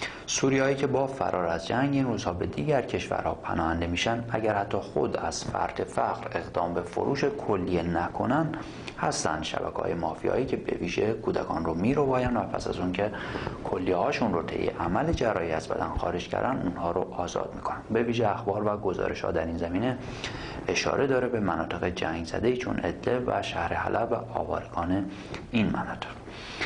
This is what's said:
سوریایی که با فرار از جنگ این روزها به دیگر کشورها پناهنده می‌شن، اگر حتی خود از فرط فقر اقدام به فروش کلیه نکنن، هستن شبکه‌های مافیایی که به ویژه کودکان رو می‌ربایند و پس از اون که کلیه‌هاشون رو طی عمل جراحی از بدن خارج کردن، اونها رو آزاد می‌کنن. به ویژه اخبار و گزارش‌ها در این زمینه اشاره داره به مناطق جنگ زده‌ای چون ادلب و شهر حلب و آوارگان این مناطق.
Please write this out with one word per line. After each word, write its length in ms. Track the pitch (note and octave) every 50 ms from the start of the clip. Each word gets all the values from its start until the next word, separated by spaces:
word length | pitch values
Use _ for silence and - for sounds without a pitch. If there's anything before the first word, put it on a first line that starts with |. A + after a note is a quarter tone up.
| - - - - -
سوریایی 500 | - - - - C3+ C3+ C3+ C3+ C#3 C#3
که 100 | C#3 C#3+
با 200 | C3+ B2 C3 C3+
فرار 400 | C3 C3+ - F2+ F2+ - F2+ F2
از 200 | E2 E2 E2 -
جنگ 280 | - A2 A#2+ C3+ C#3+ C#3
این 100 | C#3 C3
روزها 280 | B2 A2+ - - - F2
به 140 | F2+ -
دیگر 360 | F#2+ - D3 D3 D3+ D3 B2+ -
کشورها 520 | - - - - - F#2 - - E2 E2+
پناهنده 520 | - - - F#2+ F2 E2 E2 E2+ E2 E2+
می‌شن، 380 | E2+ F2 F2 - A2+ A#2 A#2+ A#2+ -
اگر 240 | - A2 A2 G#2+ G#2
حتی 240 | G2+ G2+ - - G2
خود 380 | - - - - C3+ A2 -
از 280 | - - E2 E2 - -
فرط 360 | - - - - - - -
فقر 580 | - - - B2 A#2+ G#2+ F2+ - - - - -
اقدام 360 | F2 - - F2 E2+ F2 F2
به 80 | F2+ F2
فروش 420 | - - F#2 F#2+ - C#3 - D3+
کلیه 580 | C#3 - - - - G#2 F#2 F2 E2+ F2+ E2+ E2+
نکنن، 720 | F2 E2+ E2 E2+ - - - G#2 A2+ C3 D#3 E3 D3+ - - - - - - - - - -
هستن 440 | E3+ D#3 C#3 - - E2+ D#2 D#2+ D#2
شبکه‌های 520 | - - - - - - D#2+ E2 F2 E2+
مافیایی 520 | E2+ E2 D#2+ - - - F#2+ F#2+ A2 C3+
که 100 | - -
به 200 | - - - -
ویژه 360 | - E2+ F2 F2 - G2+ G#2+ A2+
کودکان 520 | - - - - - - - - E2 E2
رو 100 | E2 D#2+
می‌ربایند 600 | E2 F#2+ A#2 C#3+ D3+ C#3+ C3+ C3 B2+ B2+ B2 A#2+
و 40 | A2
پس 260 | F#2+ - - - -
از 120 | - - -
اون 140 | F2+ F#2 F2+
که 200 | G2 G2+ G#2+ - - - - - - - - - - -
کلیه‌هاشون 680 | - G2+ F#2+ F#2 F2+ F2+ F2 G#2 C3+ D3+ - - G#2+ F2
رو 100 | E2 -
طی 240 | - - - - - - -
عمل 320 | E2+ - - G#2+ D3 D#3+ E3
جراحی 400 | - B2+ A2+ G2+ F#2 E2 E2+ D#2
از 160 | D#2+ - -
بدن 200 | - - E2 E2
خارج 400 | - - - F2 E2+ F2+ F2+ -
کردن، 340 | - G2 G#2+ A#2+ - - -
اونها 280 | F2+ - E2+ E2+ E2+
رو 240 | F2 F2+ F2 - -
آزاد 380 | - F2 E2+ - F#2+ - - -
می‌کنن. 280 | - - - - - - -
به 120 | G#2+ A2+ A#2+
ویژه 260 | A#2+ A#2 A#2 A2+ G#2
اخبار 380 | F#2+ - - G2+ G2 G#2+ G#2+
و 100 | G#2+ G#2
گزارش‌ها 540 | G#2 G2+ F#2+ F2 F#2 F#2+ F#2 F2 - - F#2+
در 160 | F2+ E2 D#2+
این 100 | E2+ E2
زمینه 420 | E2 E2+ E2+ F2 F#2+ A#2 C3 B2 A#2+ - - - - - - - - - - - - - -
اشاره 380 | F2+ - - E2 D#2+ G#2 C3+
داره 220 | C3+ C3 B2+ B2+ A#2
به 120 | A#2+ A2
مناطق 480 | G2+ F#2 E2+ E2 E2 D#2+ D#2 - F2+ F#2
جنگ 360 | F#2 - - D#2+ E2 E2 E2
زده‌ای 300 | E2 - F#2 F#2 A#2+ B2+
چون 240 | B2 - G#2+ G#2+ - -
ادلب 400 | F2 E2+ - - - A#2+ B2+ B2
و 160 | G#2+ G#2 G2+ -
شهر 300 | - - - E2+ F2 F2
حلب 400 | E2 - F#2 F#2 G2+ A#2 A#2 A#2
و 260 | A2+ - - - -
آوارگان 720 | - - D#2+ - - - - F2 F2 E2+ F#2 G2+ F#2+ F#2 - - - - - - - -
این 160 | - A#2 G#2
مناطق. 440 | - - - - - - - - - - - - - - - - - - - -